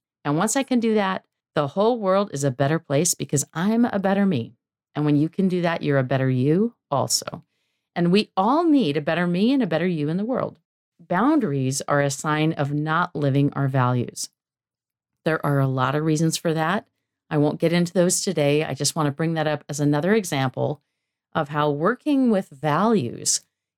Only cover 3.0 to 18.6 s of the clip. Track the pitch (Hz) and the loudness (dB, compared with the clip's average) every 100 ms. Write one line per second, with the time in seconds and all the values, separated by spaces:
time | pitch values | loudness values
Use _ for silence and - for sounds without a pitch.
3 | 175 - 143 143 - 160 190 226 240 208 | 0 -2 -2 -4 -4 -4 0 2 0 0
4 | 190 196 196 147 113 - _ _ _ - | 0 2 2 0 -4 -12 _ _ _ -2
5 | 147 147 156 - 190 180 175 175 147 139 | 2 2 2 0 0 0 0 -2 0 0
6 | 127 135 131 127 131 165 226 - - 135 | 0 0 0 2 2 2 0 -4 -4 -2
7 | 127 - - - - _ _ _ _ - | -2 -4 -6 -12 -16 _ _ _ _ -2
8 | 175 190 214 - 202 294 349 285 175 147 | 2 2 0 0 2 2 4 4 2 0
9 | 151 165 175 175 220 277 214 156 180 165 | -2 -2 0 2 2 2 0 0 0 -2
10 | 147 175 220 247 - - _ _ _ _ | -2 -2 -4 -4 -4 -8 _ _ _ _
11 | 165 175 254 311 214 139 131 135 - 143 | -4 0 2 2 0 -2 -2 -2 0 0
12 | 143 139 156 151 156 160 143 147 151 160 | 0 -2 -2 0 0 0 -2 -2 -2 -2
13 | 175 156 143 135 143 143 139 135 123 123 | -2 -2 0 2 2 0 -2 2 2 0
14 | - - - _ _ _ _ _ _ _ | -2 -8 -14 _ _ _ _ _ _ _
15 | _ _ - 160 151 143 135 131 127 147 | _ _ -4 -2 0 0 0 0 0 0
16 | 160 151 165 170 175 156 160 196 - _ | 0 2 0 0 -2 -2 0 -2 -6 _
17 | _ _ - 156 147 160 165 175 170 190 | _ _ -4 0 0 0 0 2 0 2
18 | 175 180 - 165 143 147 | 2 0 -2 0 2 2